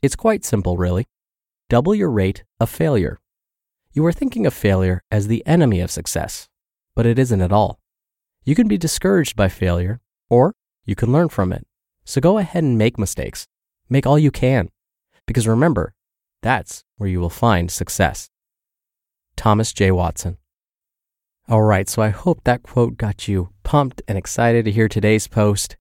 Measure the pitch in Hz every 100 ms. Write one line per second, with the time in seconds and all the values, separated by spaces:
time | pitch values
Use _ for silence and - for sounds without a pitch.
0 | 143 - 226 220 - 110 92 90 90 90
1 | 120 _ _ _ _ _ _ 120 151 214
2 | 185 110 95 98 - _ 120 - 165 131
3 | 82 - _ _ _ _ _ _ _ -
4 | 160 170 269 233 190 - 104 95 92 90
5 | _ 107 101 113 - 170 147 92 87 -
6 | 76 - 78 - - _ _ _ _ -
7 | 117 120 131 104 90 104 104 - _ _
8 | _ _ _ _ - 151 220 202 160 -
9 | 190 196 147 - 98 - 92 87 90 113
10 | _ _ _ 120 143 - _ _ - 101
11 | 117 139 170 - 92 90 - _ _ _
12 | - - 151 214 185 180 156 117 107 120
13 | 104 - 62 - - _ _ _ _ 131
14 | 131 147 151 - 127 131 87 _ _ _
15 | _ _ - 120 110 113 160 117 80 _
16 | _ _ _ _ 110 123 - - _ _
17 | 101 90 85 - 120 98 85 - - -
18 | 87 - - _ _ _ _ _ _ _
19 | _ _ _ - - 104 110 - 98 92
20 | 85 - 90 87 _ _ _ _ _ _
21 | _ _ _ _ - 113 107 101 98 -
22 | 110 101 - 165 - 123 - - 120 117
23 | 107 98 - 98 87 _ - 151 135 -
24 | - 98 - - 117 117 110 104 110 -
25 | 104 110 - - 104 101 - -